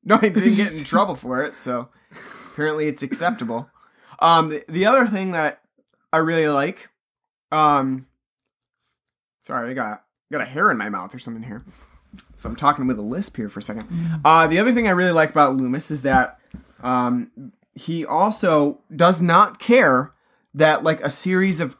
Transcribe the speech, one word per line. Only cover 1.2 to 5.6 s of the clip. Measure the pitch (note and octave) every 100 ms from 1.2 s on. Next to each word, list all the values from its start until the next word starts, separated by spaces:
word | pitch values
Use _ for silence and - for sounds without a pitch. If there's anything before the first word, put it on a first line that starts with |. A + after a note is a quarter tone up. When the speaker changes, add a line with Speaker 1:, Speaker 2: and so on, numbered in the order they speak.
| A#2 B2+
Speaker 1:
it, | D3
so | - B2+ B2 B2 _ _ - - - -
apparently | - D3+ D3+ D3+
it's | D3
acceptable. | C#3 - E3+ A2+ A#2 A#2 D3+ _ _ _ _ -
Um, | E3 E3 D#3+
the, | D3+ -
the | E3
other | G3+ C4+
thing | A#3+ G3 F#3+
that | E3+ D3+ -